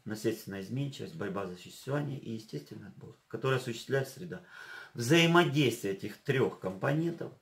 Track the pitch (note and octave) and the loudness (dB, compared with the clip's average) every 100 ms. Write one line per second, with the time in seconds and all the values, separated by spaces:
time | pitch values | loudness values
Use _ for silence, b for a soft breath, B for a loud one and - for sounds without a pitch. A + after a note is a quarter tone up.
0 | G#2 G#2+ A2+ - - G2 F#2+ B2+ C#3 - | -10 -4 -2 -2 -6 -10 -6 -4 -4 -6
1 | G2 E2 G2+ F#2+ F#2+ F2+ F2+ - C3 D3 | -10 -6 -6 -4 -6 -8 -14 -14 -6 -4
2 | C#3+ C3+ - A2+ - D3 - - G#2 - | -4 -6 -8 -10 -8 -12 -12 -14 -16 -16
3 | - - _ - C3+ C3 B2+ A2+ - C3+ | -18 -20 _ -2 0 0 0 -6 -2 -2
4 | B2+ - F2+ F2+ B B B B B A#2+ | -2 -6 -10 -12 B B B B B -4
5 | A#2 E3+ E3 F3 D3+ C#3+ B2+ - G2 F#2+ | 4 6 8 8 8 6 4 2 -2 -4
6 | G#2 - - B2+ A2 - F#2 F#2+ C3+ D3+ | -6 -6 0 2 2 0 -6 -2 0 2
7 | E3+ E3+ - - | 0 -4 -8 -14